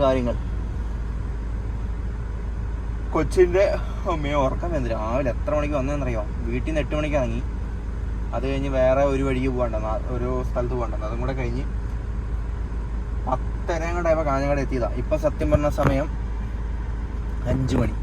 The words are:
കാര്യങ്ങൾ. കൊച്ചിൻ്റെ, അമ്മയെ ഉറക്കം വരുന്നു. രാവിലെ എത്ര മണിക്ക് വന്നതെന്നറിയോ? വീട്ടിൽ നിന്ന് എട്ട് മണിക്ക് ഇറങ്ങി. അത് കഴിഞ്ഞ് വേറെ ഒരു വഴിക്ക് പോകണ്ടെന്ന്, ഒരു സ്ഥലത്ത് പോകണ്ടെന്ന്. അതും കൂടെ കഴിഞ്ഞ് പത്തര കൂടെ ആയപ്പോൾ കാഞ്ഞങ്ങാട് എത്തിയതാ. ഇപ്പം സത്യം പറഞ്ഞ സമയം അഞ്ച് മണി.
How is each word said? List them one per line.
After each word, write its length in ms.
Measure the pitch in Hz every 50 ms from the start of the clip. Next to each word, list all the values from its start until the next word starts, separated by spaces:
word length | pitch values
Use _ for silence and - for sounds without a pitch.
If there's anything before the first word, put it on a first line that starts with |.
| 143
കാര്യങ്ങൾ. 320 | 135 131 131 123 120 113 - - - - - - - - - - - - - - - - - - - - - - - - - - - - - - - - - - - - - - - - - - - - - - - - - - - - - - - -
കൊച്ചിൻ്റെ, 500 | 165 156 135 - 185 180 175 160 190 202 - - - - - - - - 196 170
അമ്മയെ 220 | 160 147 143 147 147 135
ഉറക്കം 260 | 131 139 - - - -
വരുന്നു. 180 | 147 127 113 -
രാവിലെ 360 | - 107 - 143 - 143 131 -
എത്ര 180 | - - 143 147
മണിക്ക് 200 | 151 147 147 147 139
വന്നതെന്നറിയോ? 440 | 127 139 147 143 135 127 117 - - - - - - 113
വീട്ടിൽ 200 | 110 123 117 156
നിന്ന് 140 | 160 151 139
എട്ട് 100 | - 151 151
മണിക്ക് 180 | 151 147 147 147
ഇറങ്ങി. 220 | 127 117 113 120 - - - - - - - - - - - - - - - - - - -
അത് 80 | 117 120 135
കഴിഞ്ഞ് 220 | 139 135 139 139 135 131
വേറെ 240 | 127 127 131 139 143 139 135
ഒരു 100 | 135 135 135
വഴിക്ക് 220 | 131 127 131 135 123
പോകണ്ടെന്ന്, 380 | 123 123 117 113 107 107 107 110 104 - - 120
ഒരു 160 | 117 123 127 127 127 123 -
സ്ഥലത്ത് 260 | - 131 123 120 127 123
പോകണ്ടെന്ന്. 280 | 120 110 104 104 107 110
അതും 120 | - 113 -
കൂടെ 120 | - - 131
കഴിഞ്ഞ് 240 | 127 120 117 127 - - - - - - - - - - - - - - - - - - - - - - - - - - - - - - - - - 123
പത്തര 520 | 127 - - - - - - - 175 165 165 170 170
കൂടെ 140 | 175 170 165
ആയപ്പോൾ 160 | 160 160 156 143
കാഞ്ഞങ്ങാട് 300 | 135 135 139 143 143 139 135
എത്തിയതാ. 240 | 123 135 127 117 - - - -
ഇപ്പം 160 | - 156 151 -
സത്യം 240 | 147 131 - 156 151 147
പറഞ്ഞ 180 | 147 147 147 - -
സമയം 260 | 143 143 139 135 151 175 - - - - - - - - - - - - - - - - - - - - - - - - - - - 123 127
അഞ്ച് 240 | 131 131 127 127 123
മണി. 140 | 120 107 - -